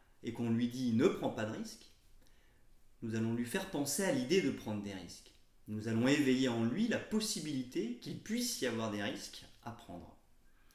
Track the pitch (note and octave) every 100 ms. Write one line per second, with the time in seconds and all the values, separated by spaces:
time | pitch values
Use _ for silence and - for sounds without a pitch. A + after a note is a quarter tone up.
0 | - - A#2+ A#2+ A#2 A2+ A#2+ B2+ B2 A2+
1 | D3 - C3+ - G#2+ D3+ A3+ - - -
2 | - - - - - - - - - -
3 | A2+ A2 A2+ A#2 A#2+ F#3+ - D3 C#3 -
4 | F#3+ C3+ B2 F#3+ C#3+ G#2 A2+ G#2 G2+ F#2+
5 | E2+ - - - - - - G#2+ A2 A2+
6 | B2 D3+ C3 B2+ C3 A#2 A#2 F3+ A#3+ -
7 | - G#3+ G#3+ F#3 D3+ C3 B2 E3 A3 A#3+
8 | - - - A#3 A#3+ - B2+ A2+ A2+ G#2
9 | G#2 - - - - - - A2+ - F2
10 | E2 - - - - - -